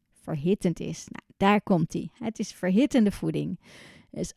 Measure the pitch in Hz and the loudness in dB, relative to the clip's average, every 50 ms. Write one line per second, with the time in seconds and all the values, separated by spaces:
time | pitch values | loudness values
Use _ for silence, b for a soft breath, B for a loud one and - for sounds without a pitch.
0 | _ _ _ _ _ - 156 147 139 175 202 - - 185 165 - - - 160 - | _ _ _ _ _ -8 -6 -2 0 0 0 2 2 0 0 -2 -4 -8 -8 -10
1 | - - - - - _ _ - 196 196 208 185 - - 190 165 160 - - 170 | -12 -14 -16 -18 -18 _ _ 0 2 4 4 4 2 2 2 2 2 0 -2 -4
2 | 165 170 - - 247 226 220 - 226 - - - - 180 185 208 269 285 - 262 | -8 -8 -10 -10 -8 -8 -6 -6 -8 -10 -8 -4 -2 2 4 4 4 4 4 4
3 | 220 202 190 - - 160 156 151 147 156 185 - b b b b b b b b | 4 4 2 0 -2 -4 -2 -2 -4 -6 -6 -10 b b b b b b b b
4 | b b b - - - - | b b b -10 -10 -10 -4